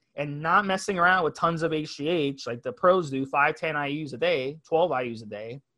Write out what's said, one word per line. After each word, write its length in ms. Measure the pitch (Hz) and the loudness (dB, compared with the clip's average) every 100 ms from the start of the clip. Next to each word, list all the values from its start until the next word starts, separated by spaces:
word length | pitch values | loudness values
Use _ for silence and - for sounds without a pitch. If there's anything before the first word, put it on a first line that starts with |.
| _ - | _ -8
and 260 | 147 143 | -8 -4
not 240 | 160 190 196 | 2 2 2
messing 320 | 190 - 185 | -2 -2 2
around 280 | 175 185 156 | 4 4 2
with 100 | - | 0
tons 280 | 170 165 | -2 0
of 100 | 165 | -2
H 240 | 156 156 - | -2 -6 -6
G 100 | 147 | -2
H 400 | 175 143 135 - | 0 0 -4 -8
like 160 | 120 | -8
the 80 | 127 | -8
pros 380 | 120 180 185 156 | 0 4 4 2
do, 160 | 135 135 | -4 -2
five, 300 | 147 147 156 | 2 2 2
ten 200 | 160 151 | -4 -4
I 120 | 143 | -4
U's 260 | 147 151 | -4 -6
a 40 | 123 | -2
day, 420 | 170 156 131 160 - | 0 0 -2 -8 -2
twelve 280 | 160 180 | 2 4
I 80 | 131 | 2
U's 200 | 127 113 | 0 -6
a 40 | 110 | -10
day, 360 | 104 110 135 _ | -10 -10 -14 _